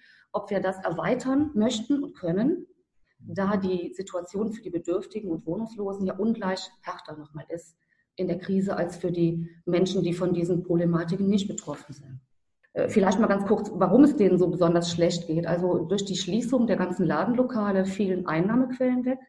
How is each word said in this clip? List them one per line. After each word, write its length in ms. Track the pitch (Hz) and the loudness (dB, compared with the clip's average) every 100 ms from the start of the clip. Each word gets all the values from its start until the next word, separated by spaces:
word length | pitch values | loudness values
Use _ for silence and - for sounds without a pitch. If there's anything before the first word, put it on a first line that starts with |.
| _ _ _ | _ _ _
ob 180 | 208 - | -8 -2
wir 120 | 196 | -2
das 160 | 185 190 | -2 -4
erweitern 680 | - 160 165 254 254 269 302 | -4 -2 -2 -2 0 0 0
möchten 500 | 208 220 220 - 285 | 0 0 0 -2 -2
und 120 | - - | -4 -6
können, 500 | 175 185 262 359 - _ _ _ _ _ | -2 0 0 0 -6 _ _ _ _ _
da 360 | 113 170 196 208 | -10 -4 0 0
die 380 | 190 180 175 | 0 -2 -4
Situation 580 | - 190 180 180 196 226 | -10 -8 -8 -6 -6 -6
für 120 | 220 | -6
die 80 | 180 | -8
Bedürftigen 580 | 165 170 185 - 214 202 | -6 -2 -4 -4 -8 -6
und 160 | 160 - | -6 -4
Wohnungslosen 640 | 180 226 208 196 196 185 | -6 -6 -6 -6 -4 -4
ja 80 | - | -2
ungleich 560 | 220 226 190 185 - _ | -2 0 -2 -4 -6 _
härter 360 | - - - 156 | -12 -12 -12 -16
nochmal 280 | 151 151 - | -14 -16 -10
ist 280 | 170 - _ _ _ _ - | -12 -12 _ _ _ _ -6
in 100 | 180 | -4
der 100 | 170 | -4
Krise 380 | - 190 196 - | -2 0 0 -2
als 220 | 175 - | -4 -4
für 140 | 180 | -4
die 380 | 175 165 165 - - - | 0 0 0 -6 -10 -2
Menschen, 380 | 175 185 190 | 2 2 2
die 100 | 170 | 0
von 200 | 165 180 | 0 0
diesen 300 | 170 170 170 | 0 0 0
Problematiken 640 | - 170 170 160 170 190 196 | 0 2 2 2 0 0 2
nicht 200 | 208 - | 2 0
betroffen 460 | - - 143 - | -8 -10 -12 -12
sind. 260 | - - 131 _ _ _ _ _ | -18 -16 -18 _ _ _ _ _
Äh, 160 | - - | -2 2
vielleicht 300 | 214 190 196 | 4 4 4
mal 80 | 202 | 4
ganz 200 | 196 - | 2 2
kurz, 240 | 220 - | 0 0
warum 300 | 180 180 226 | 0 4 8
es 140 | 294 - | 8 6
denen 200 | 190 175 | 4 4
so 120 | 175 | 2
besonders 420 | 165 170 170 170 | 2 4 4 0
schlecht 360 | - 170 - - | 0 0 0 -2
geht. 200 | 160 165 | -2 0
Also 380 | 175 180 175 160 | 0 0 0 0
durch 180 | 202 | -2
die 140 | 202 170 | -2 -6
Schließung 500 | - 214 247 262 220 | -2 -2 0 2 2
der 80 | 185 | 2
ganzen 300 | 165 180 165 | 0 0 0
Ladenlokale 800 | 151 196 240 247 226 208 190 190 | 2 0 2 0 0 0 2 0
fielen 420 | - 196 185 175 | 0 -2 -2 -2
Einnahmequellen 800 | 160 190 240 247 - 254 247 247 | 0 2 2 0 0 0 0 0
weg. 140 | 269 | -4